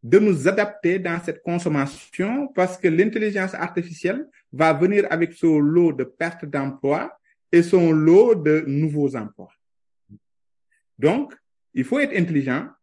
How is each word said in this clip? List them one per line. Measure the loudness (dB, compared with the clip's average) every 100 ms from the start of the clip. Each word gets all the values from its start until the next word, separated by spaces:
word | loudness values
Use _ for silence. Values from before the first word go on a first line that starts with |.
de | 4 4
nous | 4 2 0
adapter | 0 -4 -2 -2 -2
dans | -4 -6
cette | -8 -10
consommation | -6 -4 -2 -2 -2 -8 -20 -6 -4 -4 -6
parce | -2 -4 0
que | 0
l'intelligence | 2 0 0 -4 -4 -6
artificielle | -6 -8 -8 -8 -8 -6 -6 -10 _ _
va | 0 2
venir | 2 2 2 0
avec | -2 -4
son | -2 0 2
lot | 2 4 2
de | 0
pertes | -8 _ -8 -8 -10
d'emplois | -6 -6 -6 -4 -2 -4 -14 _ _ _
et | 2
son | 4 4 4
lot | 4 6 6 6
de | 4 2 0 0
nouveaux | -2 -2 -2 -2
emplois. | -4 -10 _ -20 _ _ _ _ _ _ -20 _ _ _ _ _ _ _ _
Donc, | 0 0 -4 -12 _ _ _
il | -6
faut | -2 -2
être | -2 -2
intelligent. | -2 -2 -2 -4 -6 _